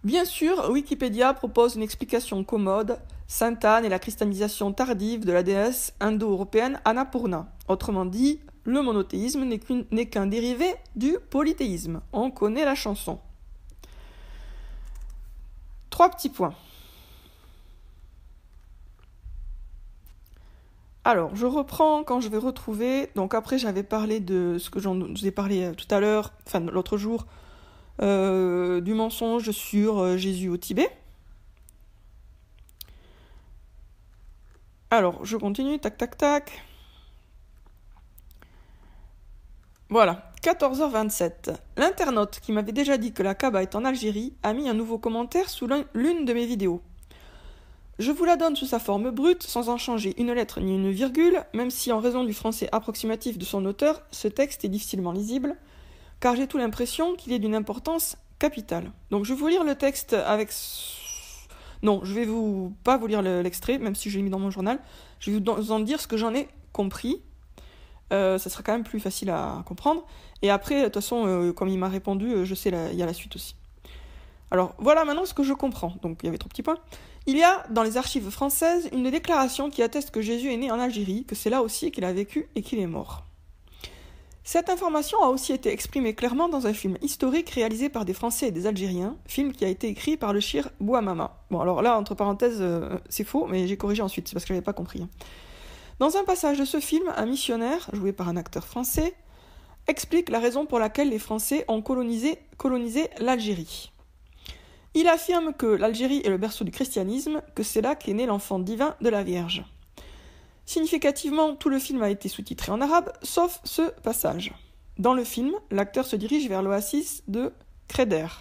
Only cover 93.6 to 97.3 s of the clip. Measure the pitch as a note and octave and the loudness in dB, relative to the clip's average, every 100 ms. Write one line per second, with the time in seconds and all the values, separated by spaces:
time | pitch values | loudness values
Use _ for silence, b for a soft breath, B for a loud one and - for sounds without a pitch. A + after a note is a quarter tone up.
93.6 | F3+ G3 G3+ G#3 G3 - E3+ - - F#3 | 0 0 0 0 -2 -4 -6 -8 -2 -2
94.6 | F3 G3 F3 - F3 B B B B B | -2 -4 -6 -8 -10 B B B B B
95.6 | B B B B C#4 F#4 G4 F4+ D4+ C#4+ | B B B B 2 4 2 2 2 2
96.6 | C#4 D#4 - D#4 F4 - A3 | 0 -2 0 0 0 -2 -2